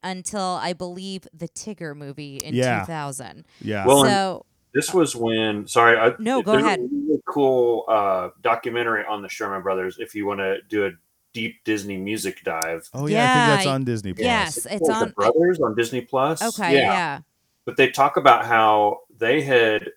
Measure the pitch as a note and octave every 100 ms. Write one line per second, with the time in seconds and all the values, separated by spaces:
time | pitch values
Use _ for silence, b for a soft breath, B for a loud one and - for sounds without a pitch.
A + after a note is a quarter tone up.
0 | F#3 F#3 - G#3 F#3 F3 D3+ F3 F3+ F3+
1 | F#3+ F#3+ - D#3+ E3+ - - G3 D#3+ D3
2 | C#3+ C#3 C#3+ C#3 - A#2+ B2+ A2 F#2+ D#3+
3 | C#3+ C3+ A2+ - - b - G#2 G#2+ C#3+
4 | C#3 G3+ F#3+ F3 - _ _ C#3+ D3+ F3+
5 | D3 B2 A2+ A2+ A2 G#2 G2+ B2 A#2 A#2
6 | A2+ - A3 C4 G3 G#3+ - F3+ - C#4+
7 | - - - C#3+ C3+ C3 A#2+ A#2 - A2
8 | G2+ F#2 F2+ - A#2 A#2 B2 A#2+ A#2 G#2+
9 | G2+ G#2 G2 - G#2 G2 F#2 F#2+ F#2 F#2
10 | A2 G#2 G2+ G2 F#2+ - - G#2+ G2 E2+
11 | _ _ _ A#2 A2+ - - G#2+ G2+ F#2+
12 | G2 G#2+ F#2 - - E2 E2 E2 - B2+
13 | D3 G#3+ B3 B3+ A#3 G#3 F#3 C3+ B2+ A2+
14 | G2 F2+ B3 A3+ F3 C#3 - G3+ D#3+ A3+
15 | A3+ - - D#3+ F3 E3+ A#2+ G#2+ A#2 B2+
16 | A#2 C3 C#3 D#3+ A3+ A3 F#3 C#3 A2+ -
17 | E3 C#3 - _ _ _ - - C3 -
18 | C#3+ C#3 C3+ A#2+ A#2 A#2 A2 G#2+ G#2 -
19 | - - A#2 D3+ C#3 B2+ A2+ G#2 -